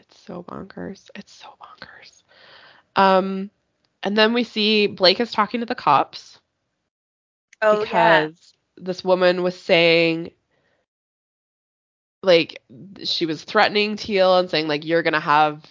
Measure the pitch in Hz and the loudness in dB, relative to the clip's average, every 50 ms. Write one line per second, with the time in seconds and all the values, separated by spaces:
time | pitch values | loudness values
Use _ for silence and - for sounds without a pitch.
0 | _ _ _ _ _ - - 175 180 - - - 196 196 - - 180 190 196 - | _ _ _ _ _ -18 -16 -16 -16 -16 -16 -16 -16 -16 -16 -14 -14 -14 -14 -16
1 | _ - - 208 - _ - - - - - _ - - - - - - - - | _ -20 -20 -20 -20 _ -20 -20 -20 -20 -20 _ -20 -20 -20 -20 -20 -20 -20 -20
2 | - - _ _ _ _ _ _ - - - - - - - _ _ _ - 190 | -20 -20 _ _ _ _ _ _ -20 -20 -20 -20 -20 -20 -20 _ _ _ 0 2
3 | 196 190 190 185 190 190 196 190 196 202 - _ _ _ _ _ _ _ _ _ | 4 4 4 2 2 0 -4 -8 -8 -10 -14 _ _ _ _ _ _ _ _ _
4 | - 202 202 214 214 220 233 240 233 - - 220 208 214 220 214 208 196 202 190 | -8 -4 0 2 2 2 2 0 -4 -4 -4 -2 0 0 2 2 0 -2 -2 0
5 | 190 175 208 - 240 226 - - 208 - - 233 233 220 247 - - 160 139 135 | 2 2 2 2 -2 -4 -4 -4 -4 -4 -4 -8 -8 -8 -8 -4 0 2 2 2
6 | - - - - - - - _ _ _ _ _ _ _ _ _ _ _ _ _ | 2 -2 -8 -18 -20 -20 -20 _ _ _ _ _ _ _ _ _ _ _ _ _
7 | _ _ _ _ _ _ _ _ _ _ _ - 220 214 214 208 214 - 214 180 | _ _ _ _ _ _ _ _ _ _ _ -2 0 2 2 2 0 -2 0 2
8 | 165 170 165 156 156 156 165 _ _ _ _ _ _ _ _ - 175 185 180 180 | 4 4 4 4 2 -2 -8 _ _ _ _ _ _ _ _ -14 -10 -10 -10 -6
9 | - 185 185 180 185 180 180 180 180 180 180 - - - 190 165 170 170 165 170 | -2 0 2 2 4 2 2 2 0 -4 -4 -6 -2 0 2 4 4 4 4 2
10 | 165 165 165 165 170 185 - _ _ _ _ _ _ _ _ _ _ _ _ _ | 2 0 0 -4 -6 -10 -14 _ _ _ _ _ _ _ _ _ _ _ _ _
11 | _ _ _ _ _ _ _ _ _ _ _ _ _ _ _ _ _ _ _ _ | _ _ _ _ _ _ _ _ _ _ _ _ _ _ _ _ _ _ _ _
12 | _ _ _ _ - 190 175 165 147 - - - _ _ 117 120 156 196 196 - | _ _ _ _ 2 4 4 4 4 0 -6 -18 _ _ -20 -20 -20 -20 -18 -12
13 | - - - - 175 160 156 175 - - - 214 202 - 202 208 208 208 214 202 | -8 -8 -6 -4 -4 -4 -6 -8 -8 -4 0 0 2 2 0 -2 -4 -4 -6 -8
14 | - - 208 190 185 185 185 185 185 180 - 156 156 156 151 147 165 156 165 170 | -8 -4 -2 0 2 2 2 2 0 0 -2 -4 -2 -2 -4 -6 -4 -2 -2 -2
15 | 170 165 160 156 160 165 147 151 156 151 151 151 - - | 0 0 -2 -2 0 2 2 2 2 2 -2 -6 -14 -20